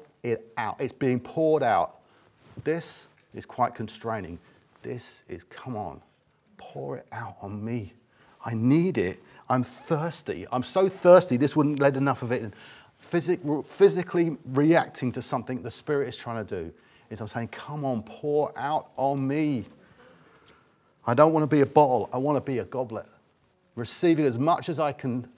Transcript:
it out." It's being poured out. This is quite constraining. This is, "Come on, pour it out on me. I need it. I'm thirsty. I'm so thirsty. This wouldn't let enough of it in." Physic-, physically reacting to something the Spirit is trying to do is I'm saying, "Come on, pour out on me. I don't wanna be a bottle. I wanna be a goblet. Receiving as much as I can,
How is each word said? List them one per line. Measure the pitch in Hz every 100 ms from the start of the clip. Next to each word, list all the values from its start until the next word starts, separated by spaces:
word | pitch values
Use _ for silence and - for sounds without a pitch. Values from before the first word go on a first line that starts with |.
| - _
it | 120 113 - -
out." | 110 -
It's | 135
being | - 135 127
poured | - - 160 156
out. | 123 95 82 - _ _ _ _ - -
This | - 165 160 - - _ _
is | 113 -
quite | - 120
constraining. | - 107 - 117 113 87 85 - _ _ _
This | 120 123 - - -
is, | 87
"Come | - - 131 113
on, | 95 71 - _ _ _ _ -
pour | - 143 139 127
it | -
out | - 113 -
on | 101 104 107
me. | 120 95 - _ _ _ _ -
I |
need | 117 120 151 180 131
it. | 92 - - - -
I'm | 127
thirsty. | 123 - - 156 165 - - 82 92
I'm | 127
so | 123 190 196
thirsty. | 190 180 180 - 123
This | 139 156
wouldn't | 143 147
let | 139 135
enough | 139 127
of | 120
it | 123
in." | 110 - - - - _
Physic-, | - 175 160 175 147 147 -
physically | - 196 175 175 175 170 143 -
reacting | 131 151 165 - - 127
to | 123
something | - 131 110 127
the | 117
Spirit | - - 143 127
is | 120
trying | 123 117 101
to | 98
do | 82 - _ _ -
is | 110
I'm | 110
saying, | 123 113
"Come | - - 147
on, | 139 120
pour | 107 - 147 147 - -
out | 135 151 - -
on | 135 139 135
me. | 143 151 131 98 - _ _ - - _ _ _ _ _ _ _ _ -
I |
don't | 120 156
wanna | 160 151
be | 151
a | 135
bottle. | - 143 123 139
I | 127
wanna | 139 143
be | 127 127
a | 95
goblet. | 127 123 110 - _ _ _ _ _ _ -
Receiving | 120 - 175 160 147
as | 117
much | 147 175 143
as | 151
I | 147
can, | 135 135 123 120